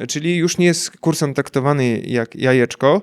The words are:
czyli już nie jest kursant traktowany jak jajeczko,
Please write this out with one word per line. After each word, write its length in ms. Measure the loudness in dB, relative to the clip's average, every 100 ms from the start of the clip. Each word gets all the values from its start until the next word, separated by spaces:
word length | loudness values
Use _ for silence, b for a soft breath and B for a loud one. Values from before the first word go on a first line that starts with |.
| -8
czyli 280 | -4 -2 0
już 220 | 0 2
nie 80 | 2
jest 240 | 2 -4
kursant 440 | -4 -2 0 -2
traktowany 680 | -2 -2 -2 0 2 0 -2 -2
jak 300 | -4 -4 -2
jajeczko, 680 | 2 2 2 2 2 2